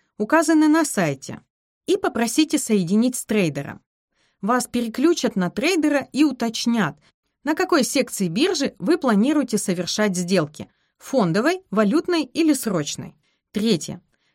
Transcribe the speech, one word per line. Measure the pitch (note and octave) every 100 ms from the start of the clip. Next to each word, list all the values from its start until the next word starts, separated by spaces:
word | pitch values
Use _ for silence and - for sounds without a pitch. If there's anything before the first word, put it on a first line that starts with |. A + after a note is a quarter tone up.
| _ -
указанный | G#3+ D#4 D#4 D#4+ D#4
на | D#4+
сайте, | D4+ - D#3+ C#3 - A2+ _ _ _ _ -
и | G4
попросите | F#4 - A#3 - D4+ D4
соединить | - G#3 E3 G#3 B3
с | B3+
трейдером. | - G#3+ E3+ C#3+ C#3+ G#2 _ _ _ _ _ _
Вас | G3 B3 B3
переключат | A#3+ A#3 A3 D#4 F4 - G3
на | F3+
трейдера | - D4 F#4 D4 C#4+ -
и | B3
уточнят, | D4+ C4 A#3 A3+ A#3 A#3 D#3+ - _ _ _ _
на | C#4
какой | D4+ F#4 E4
секции | A#3 C#4+ B3 - F3+
биржи | F3 F4+ E4+ C4+ -
вы | F#3+ F4
планируете | C4 G3+ B3 D4+ - G#3
совершать | - F3 F3 - F#3+ F3+
сделки: | F3 F#3 D3+ - - _ _ _
фондовой, | - C4+ F3+ F3+ C4+ F#4 -
валютной | G3 G#3 D4 - E4+
или | C#4 C#4 D#4+
срочной. | C#4 A3+ F3+ C#3+ - - - _ _ _
Третье. | G#3 A3+ F3 - - _ _ _